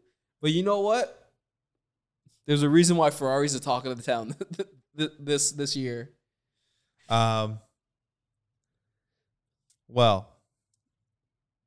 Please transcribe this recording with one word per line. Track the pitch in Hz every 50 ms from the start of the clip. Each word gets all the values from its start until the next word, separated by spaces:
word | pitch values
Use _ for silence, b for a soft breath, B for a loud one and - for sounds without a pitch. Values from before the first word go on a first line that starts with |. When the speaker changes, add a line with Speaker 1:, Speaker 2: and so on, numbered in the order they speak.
| _ _ _ _ _ _ _ _
Speaker 1:
But | 151 156
you | 160 175
know | 190 202 208 202
what? | 196 208 220 247 202 - - - _ _ _ _ _ _ _ _ _ _ _ _ _ _ _ _ _ _ _ _ _ _ _ _ _
There's | 147 147 143
a | 147 143
reason | 151 170 175 175 175
why | 165 156 147
Ferrari's | 147 - 143 131 135 139 143 143 139
the | 123
talk | - - 123 127 127
of | 131 127
the | 117 -
town | - 123 117 110 110 147 - 196
<laughs> | - 170
th-, | - 190 - _ 131 _ _ _
th-, | 147 156 151 - -
this, | 143 143 147 139 - - 147
this | 147 143 139 -
year. | 139 131 123 120 117 120 - _ _ _ _ _ _ _ _ _ _ _ _ _ _ _ _ _ _ _ -
Speaker 2:
Um. | 113 117 113 113 110 110 110 110 110 107 - _ _ _ _ _ _ _ _ _ _ _ _ _ _ _ _ _ _ _ _ _ _ _ _ _ _ _ _ _ _ _ _ _ _ _ _ _ _ _ _ _ _ _ _
Well, | - 117 123 120 110 98 95 107 - _ _ _ _ _ _ _ _ _ _ _ _ _ _ _ _ _ _ _ _ _ _ _ _ _ _ _